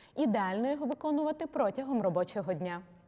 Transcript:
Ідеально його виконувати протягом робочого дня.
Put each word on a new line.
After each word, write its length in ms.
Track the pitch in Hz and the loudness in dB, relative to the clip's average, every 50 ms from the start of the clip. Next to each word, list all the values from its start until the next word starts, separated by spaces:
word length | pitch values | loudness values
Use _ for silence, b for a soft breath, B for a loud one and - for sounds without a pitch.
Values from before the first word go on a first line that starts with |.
| B B B | B B B
Ідеально 560 | - 311 233 202 220 196 185 190 214 240 269 | 0 2 2 2 2 2 0 0 0 0 0
його 140 | 294 285 302 | 0 0 -2
виконувати 640 | 240 285 - - 311 294 294 302 302 320 311 339 | -4 -4 -2 -2 0 2 2 2 0 -2 -4 -6
протягом 540 | - - 254 240 196 196 262 269 269 269 226 | -4 0 2 2 2 0 -2 -2 0 0 2
робочого 520 | 202 185 160 180 180 175 - 208 170 180 180 | 2 2 2 2 0 0 -2 -4 -2 -2 -2
дня. 280 | 147 180 180 175 175 185 - - - - | -2 -2 -4 -6 -8 -10 -14 -20 -20 -20